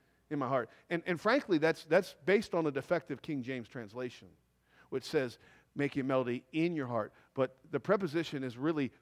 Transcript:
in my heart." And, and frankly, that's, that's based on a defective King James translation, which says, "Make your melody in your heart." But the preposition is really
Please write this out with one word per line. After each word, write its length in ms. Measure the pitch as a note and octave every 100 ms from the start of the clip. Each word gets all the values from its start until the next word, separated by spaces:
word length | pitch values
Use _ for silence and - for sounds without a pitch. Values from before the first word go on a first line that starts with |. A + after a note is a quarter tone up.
| _ _ _
in 120 | D3
my 80 | B2
heart." 200 | C3+ A2+ - _
And, 120 | E3+ F3
and 140 | E3+
frankly, 360 | G#3 C#4 - D#3+
that's, 260 | D#3+ D#3+
that's 320 | D3+ F3 - - C3+
based 260 | G#3 G3+
on 140 | F3 D#3
a 40 |
defective 520 | C3+ - E3+ - C3
King 200 | - C#3+
James 260 | A#2+ C3 A2
translation, 600 | C3 G#2 A#2 B2 - F#2 - _ _ _ _ _
which 140 | C3+
says, 340 | - D#3 B2+ - - - _ -
"Make 180 | C#3+
your 100 | C#3+
melody 380 | C3 C3 B2 A#2+ -
in 220 | D#3 E3+
your 140 | D#3+ B2+
heart." 240 | A#2+ G#2 - _
But 200 | - C3 - -
the 80 | C#3+
preposition 640 | - G3+ F3+ D#3+ D#3+ C#3+
is 160 | C3 A#2
really 320 | D3 D#3 B2+ -